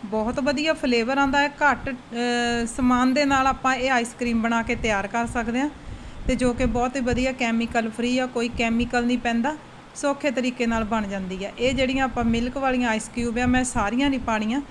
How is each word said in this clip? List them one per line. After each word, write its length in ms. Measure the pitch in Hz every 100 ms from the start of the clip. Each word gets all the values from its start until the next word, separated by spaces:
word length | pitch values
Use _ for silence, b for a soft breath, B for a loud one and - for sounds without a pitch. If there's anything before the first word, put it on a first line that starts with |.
| 208
ਬਹੁਤ 340 | 214 214 247
ਵਧੀਆ 340 | 269 277 311
ਫਲੇਵਰ 440 | 311 277 240 226 277
ਆਉਂਦਾ 220 | 277 285
ਹੈ। 80 | 285
ਘੱਟ, 420 | 285 294 254 269
ਅ, 40 | 247 - 233 240 240 240 233 233 -
ਸਮਾਨ 360 | 247 247 254
ਦੇ 120 | 262 285
ਨਾਲ 220 | 277 269
ਆਪਾਂ 280 | 262 262 262
ਇਹ 160 | 262
ਆਈਸ 240 | 254 233 -
ਕਰੀਮ 220 | 240 233
ਬਣਾ 220 | 226 233
ਕੇ 120 | 226 233
ਤਿਆਰ 320 | 226 202 196
ਕਰ 200 | 233 233
ਸਕਦੇ 320 | 240 233 240
ਹਾਂ 100 | 294 - B B B B -
ਤੇ 80 | 254
ਜੋ 180 | 247
ਕਿ 120 | 240 254
ਬਹੁਤ 300 | 233 247 277
ਹੀ 60 |
ਵਧੀਆ, 300 | 247 247 262
ਕੈਮੀਕਲ 580 | 254 240 226 233 233 226
ਫ੍ਰੀ 300 | 214 240 254
ਆ, 60 | 254
ਕੋਈ 240 | 247 240 240
ਕੈਮੀਕਲ 480 | 233 226 240 247 240
ਨਹੀਂ 120 | 247
ਪੈਂਦਾ, 380 | 240 233 262 311 - - - -
ਸੌਖੇ 360 | 294 285 294
ਤਰੀਕੇ 340 | 247 254 247 233
ਨਾਲ 160 | 226
ਬਣ 240 | 214 220 202
ਜਾਂਦੀ 380 | 196 185 185 196
ਆ। 60 | -
ਇਹ 140 | 247
ਜਿਹੜੀਆਂ 320 | 262 262 269 262
ਆਪਾਂ 180 | 247
ਮਿਲਕ 340 | 233 233 240 269
ਵਾਲੀਆਂ 320 | 269 254 247
ਆਈਸ 200 | 220 - 240
ਕਿਊਬ 220 | 240 233
ਆ, 80 | 247
ਮੈਂ 180 | 254
ਸਾਰੀਆਂ 460 | 247 247 202 240 285
ਨਹੀਂ 100 | 269
ਪਾਉਣੀਆਂ 420 | - 220 214 262 285